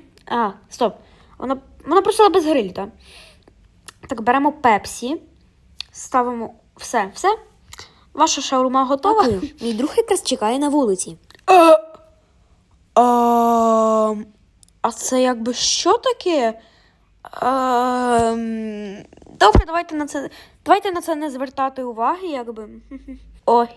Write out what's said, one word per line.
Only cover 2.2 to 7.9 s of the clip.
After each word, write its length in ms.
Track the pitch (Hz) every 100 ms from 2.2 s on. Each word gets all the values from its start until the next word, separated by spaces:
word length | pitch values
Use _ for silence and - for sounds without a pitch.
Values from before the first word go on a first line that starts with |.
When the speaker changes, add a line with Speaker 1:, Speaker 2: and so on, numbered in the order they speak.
| 415
Speaker 1:
без 180 | 381 311
грилю, 240 | 285 190
так? 180 | 185 208 - - - - _ _ _ _ _ - - -
Так, 120 | 226
беремо 320 | 226 277 294
пепсі. 680 | 294 247 202 - - 240 330 - _ _ _ _ - -
Ставимо 640 | - - 254 247 240 220 - _ -
все, 340 | - 233 190
все. 240 | - 370 440 - _ _ - -